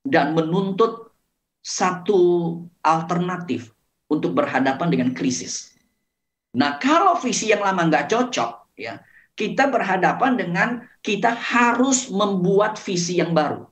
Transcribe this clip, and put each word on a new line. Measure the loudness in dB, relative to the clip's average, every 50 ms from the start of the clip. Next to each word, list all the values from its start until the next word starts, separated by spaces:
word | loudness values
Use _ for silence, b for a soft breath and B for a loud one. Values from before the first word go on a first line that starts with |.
Dan | _ 2 2 2 2 2 0
menuntut | -2 0 0 -2 -2 -2 -2 0 0 0 0 0 -8 -18 _ _ _ _ _ _ _ _ _ _ _
satu | _ -12 -4 -2 -2 -2 -2 -2 -2 0 2 4 4 4 4 2 0 -4 -6 -8 -12 -16 _ _
alternatif | 0 2 2 2 0 -2 -2 -2 -2 -4 -6 -8 -6 -6 -6 -8 -8 -14 _ _ _ _ _ _ _ _
untuk | -2 -2 -2 0 0
berhadapan | 0 -2 0 0 0 0 0 0 -2 -2 -2
dengan | 0 0 0 -2 -2
krisis. | -2 -4 -4 -4 -4 -8 -10 -10 -12 -12 -16 _ _ _ _ _ _ _ _ _ _ _ _ _ _ _ _ -2
Nah, | 0 0 0 0 -2
kalau | 2 2 4 6 6 4 2 2
visi | 0 -2 -2 -2 2 0 0
yang | 2
lama | 2 0 0 2 2
nggak | 4 2 2 2 2
cocok, | 0 0 0 0 0 -2 -4 -4 -6 -14 _ _ _ -12
ya, | -12 -12 -12 -14 b b b b b b b
kita | -6 -6 -4 0 0 0 2
berhadapan | 2 0 0 0 0 2 2 0 2 2 0 0 2 0
dengan | -2 -2 0 0 0 -2 -2 -8 B B B B -4
kita | -4 -2 0 0 0 -2
harus | -2 -6 -2 2 2 4 4 4 2 2 2 2 0 -2 -2
membuat | -2 0 0 0 2 0 2 4 4 4 2 2 -2 -6
visi | -6 -4 -4 -2 -2 -2 0 0
yang | 0 2 2
baru. | 0 0 0 -4 -8 -10 _